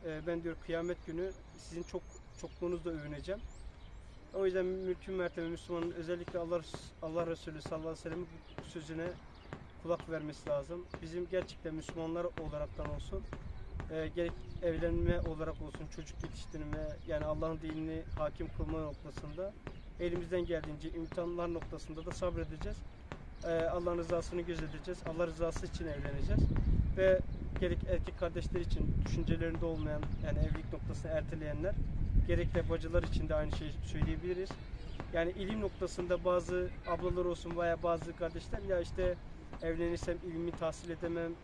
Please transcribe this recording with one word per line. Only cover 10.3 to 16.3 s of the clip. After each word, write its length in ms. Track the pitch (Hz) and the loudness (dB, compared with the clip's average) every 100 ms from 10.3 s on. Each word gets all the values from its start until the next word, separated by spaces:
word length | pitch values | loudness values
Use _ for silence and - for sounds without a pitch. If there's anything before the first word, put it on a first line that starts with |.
| 147 - | -6 0
lazım. 360 | 147 139 175 180 - | 0 0 -6 -6 -8
Bizim 260 | 170 170 175 | -6 -4 0
gerçekten 440 | 185 180 - 165 156 | 0 0 -4 -4 -4
Müslümanlar 500 | 156 170 160 165 175 | -4 -4 -2 0 -2
olaraktan 720 | - 156 147 147 - 151 - | -2 -4 -2 -4 -4 -4 -4
olsun, 280 | - - - - - - - - - | -2 -4 -4 -8 -6 -8 -6 -4 -4
e, 180 | 160 156 175 | -2 -2 0
gerek 160 | 170 - - - | 0 0 -6 0
evlenme 560 | 175 165 170 170 170 175 | 2 2 4 4 4 2
olarak 420 | 160 156 160 156 | 0 -2 -2 -4
olsun, 260 | 151 - 156 - | -6 -8 -8 -8
çocuk 280 | 151 - | -8 -8
yetiştirme, 640 | 170 | -8